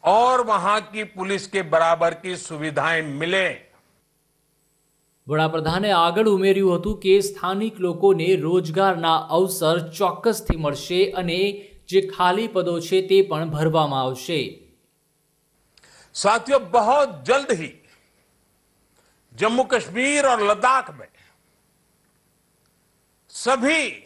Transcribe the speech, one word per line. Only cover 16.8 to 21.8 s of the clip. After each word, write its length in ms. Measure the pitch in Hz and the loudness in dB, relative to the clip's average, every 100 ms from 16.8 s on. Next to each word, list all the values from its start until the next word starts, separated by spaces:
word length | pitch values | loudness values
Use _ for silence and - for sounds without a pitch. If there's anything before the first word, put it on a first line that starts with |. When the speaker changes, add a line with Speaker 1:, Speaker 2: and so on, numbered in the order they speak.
| 214 285 277 165 127 | 2 2 0 -4 0
Speaker 1:
जल्द 260 | 262 277 | 0 0
ही 180 | 202 147 - _ _ _ _ _ _ _ _ _ _ _ _ _ _ _ 117 | -4 -4 -16 _ _ _ _ _ _ _ _ _ _ _ _ _ _ _ -2
जम्मू 280 | 208 240 | 0 2
कश्मीर 640 | 262 247 - 196 269 294 277 | 0 0 -2 -2 0 2 2
और 160 | 233 | 2
लद्दाख 460 | 208 208 240 262 - | 2 2 2 2 -2
में 160 | 147 98 _ _ _ _ _ _ _ | -16 -20 _ _ _ _ _ _ _